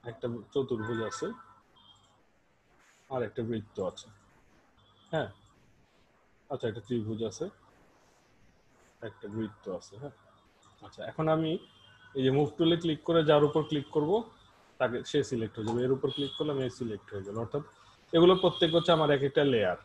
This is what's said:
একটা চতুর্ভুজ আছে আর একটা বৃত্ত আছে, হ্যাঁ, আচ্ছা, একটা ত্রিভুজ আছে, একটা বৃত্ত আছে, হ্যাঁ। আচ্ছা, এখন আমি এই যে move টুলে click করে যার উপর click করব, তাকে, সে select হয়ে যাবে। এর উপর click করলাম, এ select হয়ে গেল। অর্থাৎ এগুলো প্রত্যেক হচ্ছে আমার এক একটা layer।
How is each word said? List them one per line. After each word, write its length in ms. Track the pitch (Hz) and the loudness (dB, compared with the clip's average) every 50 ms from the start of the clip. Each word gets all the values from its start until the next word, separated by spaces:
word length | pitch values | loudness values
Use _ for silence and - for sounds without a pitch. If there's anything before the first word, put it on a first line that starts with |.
| - 120 | -12 -14
একটা 180 | 117 - - 120 117 117 110 _ - | -12 -8 -8 -8 -8 -8 -12 _ -2
চতুর্ভুজ 480 | 143 131 131 127 110 104 117 120 113 | -2 -2 0 -2 -4 -4 -4 -4 -4
আছে 300 | 110 104 - - 156 196 233 - - - - _ _ _ _ _ - - _ _ _ _ _ _ _ _ _ _ _ _ _ _ _ _ _ _ _ _ _ _ _ _ | -4 -6 -6 -6 -8 -8 -8 -12 -18 -20 -20 _ _ _ _ _ -20 -20 _ _ _ _ _ _ _ _ _ _ _ _ _ _ _ _ _ _ _ _ _ _ _ _
আর 140 | 139 127 120 | -4 -4 -4
একটা 200 | 101 - - 117 | -4 -4 -6 -6
বৃত্ত 360 | 110 117 110 107 - _ - | -4 -4 -6 -8 -8 _ -6
আছে, 300 | 95 - - - - 113 107 _ _ _ _ _ _ _ _ _ _ _ _ _ _ _ _ _ _ _ | -6 -6 -6 -10 -20 -20 -20 _ _ _ _ _ _ _ _ _ _ _ _ _ _ _ _ _ _ _
হ্যাঁ, 160 | - 160 127 98 - _ _ _ _ _ _ _ _ _ _ _ _ _ _ _ _ _ _ _ _ _ _ _ | -4 -4 -4 -4 -10 _ _ _ _ _ _ _ _ _ _ _ _ _ _ _ _ _ _ _ _ _ _ _
আচ্ছা, 180 | 139 127 - | -10 -6 -6
একটা 140 | 117 104 117 | -6 -6 -8
ত্রিভুজ 420 | - - 123 117 104 107 113 107 113 | -8 -6 -6 -4 -4 -6 -6 -6 -6
আছে, 260 | 107 - - 160 196 - _ _ _ _ _ _ _ _ _ _ _ _ _ _ _ _ _ _ _ _ _ _ _ _ _ _ _ _ _ | -8 -6 -8 -10 -10 -10 _ _ _ _ _ _ _ _ _ _ _ _ _ _ _ _ _ _ _ _ _ _ _ _ _ _ _ _ _
একটা 260 | 117 110 - _ - | -14 -14 -14 _ -16
বৃত্ত 420 | 104 104 113 110 101 101 _ - 101 | -10 -8 -6 -6 -8 -8 _ -10 -10
আছে, 280 | 92 85 - - - | -10 -10 -12 -16 -18
হ্যাঁ। 140 | 120 135 143 - _ _ _ _ _ _ _ _ _ _ - _ _ | -16 -16 -16 -16 _ _ _ _ _ _ _ _ _ _ -20 _ _
আচ্ছা, 240 | - - - - - | -20 -20 -16 -12 -12
এখন 220 | - - - 160 | -10 -4 -2 2
আমি 300 | 160 160 160 160 156 165 - - - _ - - - - _ - - - | 2 2 2 2 -2 -2 -4 -6 -14 _ -20 -20 -20 -20 _ -20 -10 -4
এই 100 | 139 131 | 0 2
যে 80 | 131 | 4
move 180 | 131 143 151 - - | 4 4 2 2 2
টুলে 200 | - 165 165 170 | 2 4 4 4
click 260 | 165 170 165 151 143 - | 2 2 -2 -2 -2 -2
করে 200 | - 170 165 156 | 2 2 4 6
যার 200 | 151 160 147 147 | 6 6 6 6
উপর 200 | 147 147 160 147 | 6 4 0 -2
click 260 | - 156 147 135 - | 0 -4 -4 -4 0
করব, 320 | - 156 147 156 196 226 226 - - - - _ _ _ _ _ _ | 0 0 2 2 0 0 -2 -6 -16 -20 -20 _ _ _ _ _ _
তাকে, 260 | _ 127 117 120 117 98 | _ -2 -2 -2 -4 -6
সে 200 | - - 147 135 | 0 0 0 0
select 320 | - 131 117 110 104 - | 0 -2 -4 -4 -6 -6
হয়ে 100 | 117 107 | -6 -4
যাবে। 160 | 107 113 120 127 | -4 -2 -2 0
এর 80 | 131 | 0
উপর 180 | 135 131 151 135 | 0 0 -2 -4
click 200 | 127 - 143 135 - | -4 -4 -8 -8 -6
করলাম, 220 | - 151 151 143 135 | -6 -4 -2 -2 -2
এ 100 | 131 123 | -4 -4
select 440 | - - 123 113 107 98 - - 107 | -6 -8 -8 -8 -8 -10 -12 -12 -12
হয়ে 100 | 98 95 | -10 -10
গেল। 140 | 101 104 | -8 -6
অর্থাৎ 240 | 113 117 - - 143 151 - - _ - - - _ _ _ - | -6 -6 -4 -6 -8 -8 -8 -20 _ -20 -20 -20 _ _ _ 4
এগুলো 220 | 165 170 180 190 | 6 8 8 8
প্রত্যেক 400 | 185 185 175 - - 185 160 160 | 6 4 0 2 2 0 2 2
হচ্ছে 160 | 170 165 - | 2 4 4
আমার 200 | 170 156 156 147 | 4 4 4 2
এক 120 | 143 135 139 | 2 2 2
একটা 200 | 139 - 160 143 | 0 2 2 2
layer। 340 | 139 127 113 101 90 87 - - | 4 2 2 2 0 -2 -4 -8